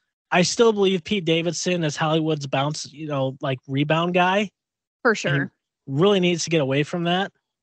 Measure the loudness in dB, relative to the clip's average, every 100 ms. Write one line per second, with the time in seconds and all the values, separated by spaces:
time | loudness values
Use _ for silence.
0 | _ _ _ 0 2 4 4 4 2 0
1 | -2 -2 0 0 0 -4 -2 -2 -2 -2
2 | 0 0 0 -2 -2 -2 -2 -4 -10 -12
3 | -6 -4 -4 -4 -6 -6 -4 -2 0 0
4 | 2 2 2 2 -2 -8 _ _ _ _
5 | 0 0 0 -2 -2 -10 _ _ -6 2
6 | 4 4 2 0 0 0 2 0 -2 -4
7 | -2 -2 -4 -10 _ _